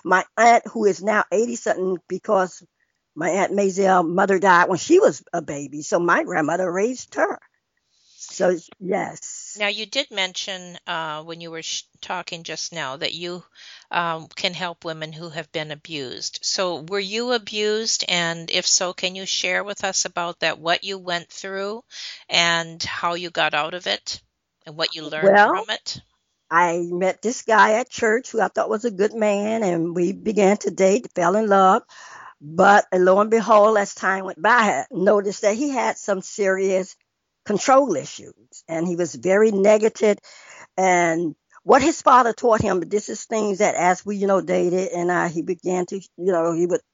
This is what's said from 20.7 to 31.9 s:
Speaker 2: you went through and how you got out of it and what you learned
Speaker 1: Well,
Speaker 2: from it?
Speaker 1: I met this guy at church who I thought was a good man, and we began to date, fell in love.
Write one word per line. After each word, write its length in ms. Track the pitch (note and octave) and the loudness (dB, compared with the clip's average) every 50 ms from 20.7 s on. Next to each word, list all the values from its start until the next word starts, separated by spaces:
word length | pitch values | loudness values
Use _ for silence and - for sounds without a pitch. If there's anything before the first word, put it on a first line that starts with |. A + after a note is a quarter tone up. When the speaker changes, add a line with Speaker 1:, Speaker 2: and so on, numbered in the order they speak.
| - - - | -2 -2 -2
Speaker 2:
you 140 | G3 G3 F#3+ | -8 -10 -10
went 320 | F3+ F3+ F3 E3+ E3 - | -6 -6 -6 -6 -6 -10
through 540 | - - - F#3+ G3 G3 G3 G3+ A3 A#3 - _ - - - - - - - - | -16 -14 -12 -10 -8 -6 -6 -6 -8 -10 -14 _ -18 -16 -16 -16 -16 -18 -8 -2
and 520 | - E3+ E3+ E3+ E3+ E3+ E3 E3 E3 E3 - | 0 2 2 2 2 0 -2 -6 -10 -10 -10
how 320 | - - - - F3 E3+ | -10 -8 -4 -4 -4 -4
you 140 | F3 F3+ E3+ | -4 -8 -6
got 240 | - E3 D#3+ D3+ D#3+ | -4 -2 -2 0 0
out 200 | D3 D3+ E3 F3+ | -2 -2 -4 -6
of 140 | F3 - F#3+ | -8 -6 -6
it 340 | G3+ - - - - - - _ _ _ _ _ _ _ _ | -6 -6 -6 -10 -12 -12 -14 _ _ _ _ _ _ _ _
and 120 | D#3+ D3+ D#3+ | -18 -8 -6
what 180 | D#3+ D#3 D#3+ | -6 -6 -6
you 100 | D#3+ D3+ | -8 -10
learned 220 | D3 D3+ D#3 F3 G3 | -8 -6 0 2 4
Speaker 1:
Well, 80 | G3 G#3 | 6 6
Speaker 2:
from 260 | G#3 B3+ E4+ F#4+ A3 A3 | 6 6 4 -2 -4 -6
it? 320 | A3 - - - - - - _ _ _ _ _ _ _ _ _ | -8 -8 -8 -10 -12 -12 -16 _ _ _ _ _ _ _ _ _
Speaker 1:
I 360 | D#3+ E3+ F3+ E3+ E3+ F3 F3 F3 | 2 2 2 2 2 -2 -4 -4
met 300 | F3 F3 F#3 F#3 F3+ - | -4 -2 -2 -2 -2 -2
this 220 | - A3 B3+ - - | -6 -6 -6 -6 -2
guy 300 | - G#3+ G#3 G3+ G#3+ G#3+ | 2 4 6 6 6 4
at 160 | A#3 B3+ - | 2 -2 -4
church 420 | - - A#3 G#3+ G#3+ B3+ - - | -6 -2 0 2 2 0 -2 -4
who 100 | - A3 | -2 -2
I 80 | F#3+ F#3 | -2 0
thought 200 | - A3 - F3+ | 0 -2 -2 -2
was 160 | A3 G#3 A3+ | -2 -2 -2
a 60 | A#3+ | -4
good 220 | G3 F3 G3+ G#3+ G#3+ | -2 0 -2 -2 0
man, 500 | A3+ G#3+ G#3 G3+ G3+ G3+ G#3+ A3 A3+ G#3+ | 0 0 0 2 0 0 -2 -2 -2 0
and 320 | F3+ F3 E3 E3 F3 E3+ | 0 0 0 -2 -2 -2
we 180 | F3+ F3 F#3+ G3 | 0 -2 -2 -2
began 440 | F3+ - G#3+ G#3 G#3 G3 F#3 G#3 G#3 | -4 -6 -2 2 4 4 4 4 2
to 140 | - G4 | 0 -4
date, 360 | F3 - G3 F#3+ G3+ B3+ - - - | 0 2 4 4 4 2 0 -4 -4
fell 200 | F3+ E3+ E3+ F#3+ | 0 0 2 2
in 120 | G#3+ A3 G#3 | 2 2 4
love. 360 | G3 G3 F#3+ F#3 G3+ - - _ | 4 6 8 6 6 4 2 _